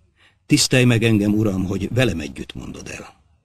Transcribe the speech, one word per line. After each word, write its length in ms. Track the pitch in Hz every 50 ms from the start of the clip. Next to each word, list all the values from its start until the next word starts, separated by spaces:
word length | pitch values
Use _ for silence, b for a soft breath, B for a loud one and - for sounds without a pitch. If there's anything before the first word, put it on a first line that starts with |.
| _ _ b b b b b b _
Tisztelj 380 | - 147 139 - - 139 127 123
meg 200 | 123 120 107 113
engem, 300 | 117 110 101 101 104 104
uram, 320 | 107 110 104 92 92 92
hogy 240 | 90 98 95 101 - 113
velem 260 | 123 131 107 92 82
együtt 340 | 76 71 65 - - - -
mondod 340 | 62 - - - - -
el. 360 | - - - - - - _ _ _ _ _ _